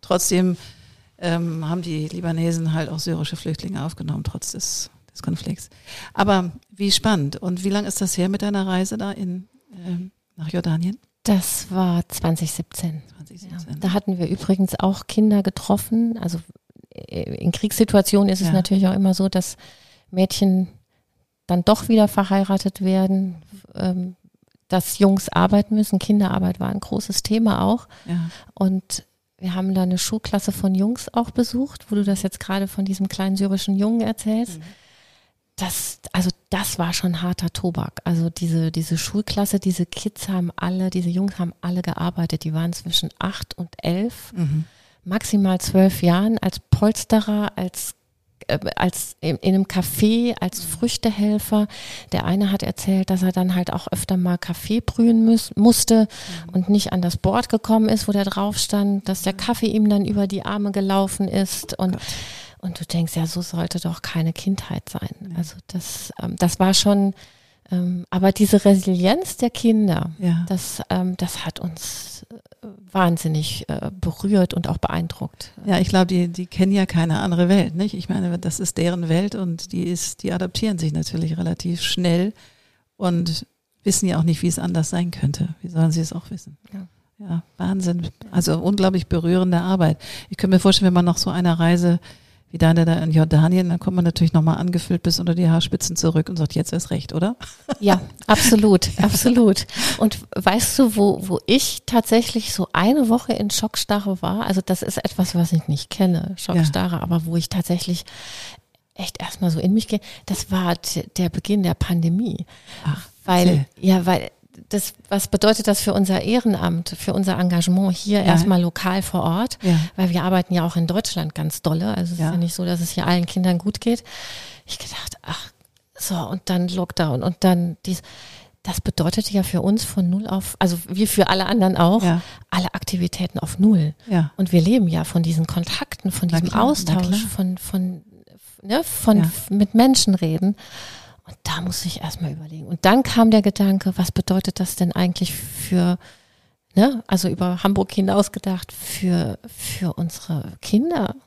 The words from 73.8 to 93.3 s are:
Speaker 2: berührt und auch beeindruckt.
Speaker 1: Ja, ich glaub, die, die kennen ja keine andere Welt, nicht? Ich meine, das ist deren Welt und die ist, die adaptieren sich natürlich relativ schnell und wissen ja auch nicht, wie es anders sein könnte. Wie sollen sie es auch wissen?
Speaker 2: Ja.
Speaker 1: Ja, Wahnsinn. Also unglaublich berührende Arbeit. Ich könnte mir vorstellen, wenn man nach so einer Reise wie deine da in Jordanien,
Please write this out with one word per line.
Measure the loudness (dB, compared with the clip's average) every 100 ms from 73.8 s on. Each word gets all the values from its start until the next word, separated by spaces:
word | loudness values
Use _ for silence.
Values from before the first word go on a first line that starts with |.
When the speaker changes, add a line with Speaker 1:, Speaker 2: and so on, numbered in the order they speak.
| -6 -6
Speaker 2:
berührt | -6 -4 0 2 2
und | 0 -4
auch | -2
beeindruckt. | -2 -2 -6 -8 -12 _ -20 -12 0
Speaker 1:
Ja, | 2
ich | 4
glaub, | 2 2
die, | 2 0
die | -4 -10
kennen | 0 2
ja | 4 2
keine | 2 2 0
andere | 0 2 4
Welt, | 4 4
nicht? | 0 -4
Ich | -4 -4
meine, | -2 -2 -2
das | -4 -4
ist | -4 -2
deren | -2 -2 0
Welt | 0 0
und | -2 -6 -6 -6
die | -4
ist, | -4 -4 -6 -6
die | -6
adaptieren | -4 -4 -2 -2 -2
sich | -2
natürlich | -2 -4 -4 -4 -4
relativ | -4 -4 -4 -4
schnell | -4 -2 0 2 0 -4 -20 _ _ _ _ _
und | -2 0 -2 -4 -8 _ _ _
wissen | -2 0 0
ja | 2
auch |
nicht, | 2 2
wie | 0
es | -2
anders | -2 -2 -2
sein | -2 -4
könnte. | -2 -4 -2 -4 -6
Wie | -6
sollen | 0 2
sie | 2
es | -2
auch | -6 -10
wissen? | -14 -14 -20 _
Speaker 2:
Ja. | -16 -16 _ _ _
Speaker 1:
Ja, | -6 -6 -6 _
Wahnsinn. | -4 -2 0 -2 -4 -10 -4
Also | -2 0 0
unglaublich | 0 2 2 2 0
berührende | 0 2 2 4 2
Arbeit. | 2 2 2 2 -6 -18 -14
Ich | -4
könnte | 4 6
mir |
vorstellen, | 6 6 4
wenn |
man | 4
nach | 4 2
so | 0
einer | 0 2 4
Reise | 4 4 4 2 -2 -20 _ _ _
wie | 2
deine | 4 6
da | 4
in | 2 2
Jordanien, | 4 6